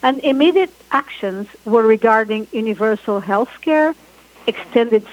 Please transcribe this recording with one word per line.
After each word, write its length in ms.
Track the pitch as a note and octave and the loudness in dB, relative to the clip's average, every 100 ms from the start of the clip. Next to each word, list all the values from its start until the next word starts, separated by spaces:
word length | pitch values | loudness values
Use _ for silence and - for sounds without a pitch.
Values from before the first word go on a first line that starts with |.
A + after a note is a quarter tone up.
And 180 | B3+ C4 | 0 0
immediate 520 | D4 C4+ D#4 F4+ F#4 - _ | 0 2 4 2 0 -6 _
actions 580 | C4+ C#4+ - G3+ F#3+ G3+ - - | -4 -4 -8 -8 -8 -10 -12 0
were 160 | A3+ | 2
regarding 640 | A3 A3 A3+ A3 A3 G#3+ G#3+ | 4 2 4 2 0 -6 -6
universal 680 | A#3 A3 G3 A3 G#3+ - G3+ | -6 -4 -2 -2 -2 -2 -6
health 300 | F#3 G3+ B3+ - | -2 -2 -2 -6
care, 340 | - D#4 D#4 E4 _ _ _ _ - | -2 0 0 -2 _ _ _ _ -8
extended 600 | G#3+ - - A#3 A3 G#3 | -8 -2 0 2 0 0